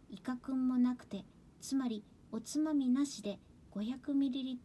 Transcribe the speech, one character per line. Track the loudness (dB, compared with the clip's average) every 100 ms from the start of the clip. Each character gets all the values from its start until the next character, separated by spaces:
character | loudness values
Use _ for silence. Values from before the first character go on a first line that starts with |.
| -18
イ | -10
カ | -6 -6
く | -2
ん | 0 2
も | 4
な | 4 2
く | -6
て、 | -10 -10 -18 -20 -16
つ | -2 0
ま | 0
り | -4 -10 -20 -10
お | -8
つ | -4 0
ま | 2
み | 2 4
な | 4 2
し | -2
で | -6 -8 -12 -20 -10
五 | -6
百 | -4 -4 0
ミ | 2 2
リ | 0
リ | -4
ッ | -6